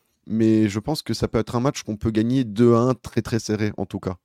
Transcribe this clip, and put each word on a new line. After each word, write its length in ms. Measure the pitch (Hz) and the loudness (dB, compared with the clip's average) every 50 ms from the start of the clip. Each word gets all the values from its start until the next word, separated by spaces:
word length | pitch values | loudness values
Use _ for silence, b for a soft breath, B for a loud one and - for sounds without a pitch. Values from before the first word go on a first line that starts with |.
| _ _ _ _ _ - | _ _ _ _ _ -6
Mais 400 | 104 110 113 110 110 110 107 107 | -2 2 4 4 4 4 4 2
je 100 | 95 110 | 0 -2
pense 240 | - - 156 151 - | -4 -4 -6 -6 -6
que 100 | - 113 | -6 -4
ça 140 | - - 104 | -4 -2 -2
peut 100 | - 117 | -2 -2
être 180 | 107 - - | -4 -2 -4
un 40 | 120 | -2
match 240 | 120 139 143 - - | -2 -2 -4 -4 -6
qu'on 140 | - 107 104 | -8 -8 -6
peut 140 | - 113 | -4 -2
gagner 320 | 107 107 110 117 127 135 131 | 0 0 0 0 0 0 -2
deux 300 | 113 101 101 120 120 117 | -2 0 4 4 6 6
à 60 | 113 | 6
un, 140 | 120 127 131 | 4 2 0
très, 260 | - - - - - | -2 -6 -6 -6 -6
très 180 | 110 - - 113 | -4 -2 -4 -4
serré 320 | - - 107 101 107 104 - - | -4 -2 -2 -2 -2 -4 -4 -6
en 80 | 101 | -8
tout 140 | - - 98 | -8 -8 -8
cas. 160 | - - 92 - | -6 -6 -8 -8